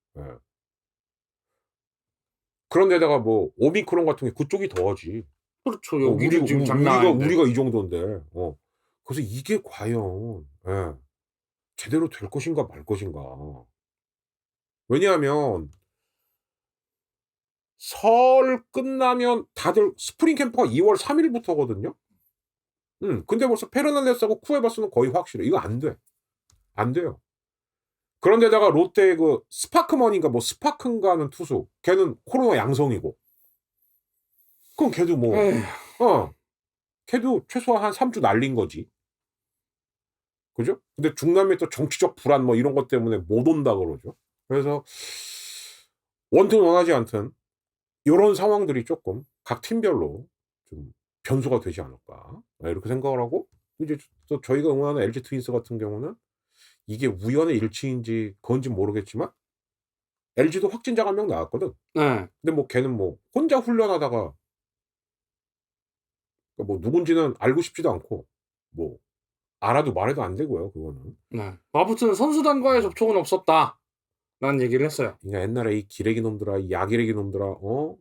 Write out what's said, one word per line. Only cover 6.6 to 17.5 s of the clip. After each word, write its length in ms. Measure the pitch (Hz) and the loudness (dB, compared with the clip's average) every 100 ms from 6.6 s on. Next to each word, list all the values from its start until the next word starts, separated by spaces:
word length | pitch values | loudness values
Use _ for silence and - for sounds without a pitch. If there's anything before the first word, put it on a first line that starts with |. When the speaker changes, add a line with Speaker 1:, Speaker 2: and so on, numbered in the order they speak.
Speaker 1:
우-, 20 | |
Speaker 2:
장난 320 | 139 131 143 127 | 0 2 4 6
Speaker 1:
우리가, 120 | 120 | 4
Speaker 2:
아닌데. 160 | 127 143 | 4 2
Speaker 1:
우리가 160 | 170 | 2
이 100 | 143 | 2
정도인데. 680 | 120 131 113 95 87 92 101 76 | 2 0 0 -2 -4 -6 -8 -12
어. 240 | 85 87 71 _ _ _ _ | -10 -8 -10 _ _ _ _
그래서 160 | - 127 | -10 -8
이게 400 | 113 110 139 208 | -6 -8 -4 -4
과연, 840 | - - 110 117 98 92 117 101 73 _ - | -6 -10 -6 -4 -4 -8 -10 -12 -16 _ -8
예, 260 | 98 87 71 _ _ _ _ _ _ _ - | -6 -6 -10 _ _ _ _ _ _ _ -16
제대로 320 | - 151 165 | -4 -2 -2
될 220 | - 98 | -6 -12
것인가 340 | - 160 151 | -8 -6 -4
말 200 | 113 - | -6 -8
것인가. 360 | 76 101 98 76 65 67 73 67 58 _ _ _ _ _ _ _ _ _ _ _ - | -8 -6 -6 -12 -14 -16 -16 -18 -20 _ _ _ _ _ _ _ _ _ _ _ -4
왜냐하면 800 | 127 196 180 139 151 139 92 76 - _ _ _ _ _ _ _ _ _ _ _ _ _ _ _ _ _ | 0 2 2 2 0 0 -4 -6 -18 _ _ _ _ _ _ _ _ _ _ _ _ _ _ _ _ _